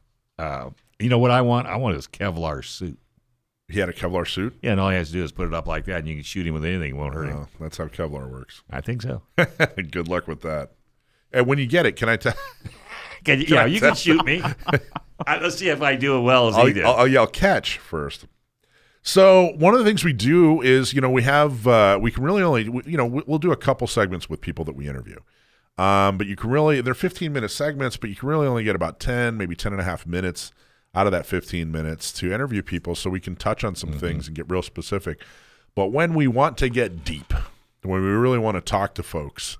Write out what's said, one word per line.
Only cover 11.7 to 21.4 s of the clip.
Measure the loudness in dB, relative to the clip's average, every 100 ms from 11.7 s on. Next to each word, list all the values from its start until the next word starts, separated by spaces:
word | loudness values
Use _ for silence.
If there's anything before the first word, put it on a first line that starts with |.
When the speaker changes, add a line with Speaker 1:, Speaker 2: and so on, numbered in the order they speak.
| 2 2
Speaker 2:
it, | 2
can | 0
I | 0
tell? | 0 -4 -8 -16 -20 -20
<laughs> | -20 -18 -18 -4
Speaker 1:
Can | 0 2
you, | 4
Speaker 2:
Can | 4
Speaker 1:
yeah, |
Speaker 2:
I | 4
Speaker 1:
you | 4
Speaker 2:
tell | 2
Speaker 1:
can | 2
shoot | 2 2 2
me. | 0 -2
<laughs> | -6 -2 -2 -2 -14 -14 -8 -4
Uh, | -2
let's | -4 -2
see | -2
if | 0
I | 0 0
do | 0 2
as |
well | 4 4 6
as | 6
Speaker 2:
I'll, | 4
Speaker 1:
he |
did. | 4
Speaker 2:
I'll, | 4 4
I'll | 6
yell | 6 4
catch | 2 2 2 -2 -8
first. | -8 -8 -8 -10 -18 _ _ _ _ _ _ _
So | 0 8 10 8 6 4
one | 4
of | 6
the | 4
things | 2
we | 0
do | 0 4 6 6 6
is, | 6 4 4
you | 0
know, | 2
we | 2
have, | 4 4